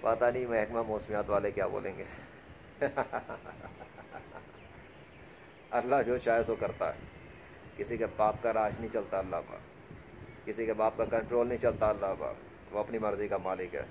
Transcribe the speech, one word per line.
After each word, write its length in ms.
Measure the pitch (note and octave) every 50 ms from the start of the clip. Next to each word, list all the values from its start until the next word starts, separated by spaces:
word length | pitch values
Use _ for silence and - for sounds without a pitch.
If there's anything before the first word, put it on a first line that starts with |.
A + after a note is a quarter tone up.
| -
पता 260 | A2 A2+ A2+ B2 A#2+
नहीं 160 | A#2+ B2+ B2+ A#2+
महकमा 360 | A#2 A2+ G#2+ G#2+ A#2 A#2 A#2
मौसमियात 460 | A2+ G#2+ G#2 - - G#2+ G#2 G#2 -
वाले 220 | G#2 G2+ G2 G#2
क्या 160 | F#2+ G2+ F#2+ G2
बोलेंगे। 380 | G2 G2+ G2+ G2 F#2+ - F#2+ - - - - - - - - - - - - - - -
<laughs> 60 | D3 C#3 - C#3+ B2 - - A#2 - - A2+ - - - - - - - - - - - - - - - - - - - - - - - - - - - - - - - - - - - - - - - - - - - - - - - -
अल्लाह 280 | A#2+ A#2 B2 C#3 C#3 A#2+
जो 140 | A2+ B2 B2+
चाहे 240 | - A#2+ A2+ A#2 A2+
सो 120 | A2 A2+ G2
करता 280 | A2 F#2+ F2+ - F#2 D#2+
है, 100 | - - - - - - - - - - - - - - - - - -
किसी 200 | G#2 G2+ A#2 A2
के 80 | A2+ G2+ - -
बाप 240 | G#2+ G#2+ G#2+ A2 -
का 80 | A#2 A2+
राज 260 | A2+ G#2+ G#2+ G2+ -
नहीं 100 | A#2 A2
चलता 280 | A2+ A2+ G2+ - - F#2+
अल्लाह 200 | F#2+ F#2+ F2+ E2+
पर, 200 | - - G1+ - - - - - - - - - - - - - - - - - -
किसी 200 | - G#2+ A2 A2+
के 80 | A2 A2
बाप 220 | G#2+ A2 A2 - -
का 80 | A2+ G#2+
control 400 | A2+ A2+ A2 - A#2+ A#2+ A#2+ B2
नहीं 120 | B2 A2+
चलता 300 | - A#2+ A2 F#2+ A2 G#2+
अल्लाह 240 | G#2+ F#2+ G2 G2 F#2+
पर, 200 | F2 D#2 B1 G1+ - - - - - - -
वो 80 | - G#2
अपनी 200 | G#2 G#2 A#2 A2+
मर्ज़ी 280 | G#2+ G#2 G2+ G2 G#2 G2+
का 100 | G2+ G2
मालिक 340 | F#2 F#2 F#2 F#2 F#2 F2 E2
है। 100 | C#2+ B1+ -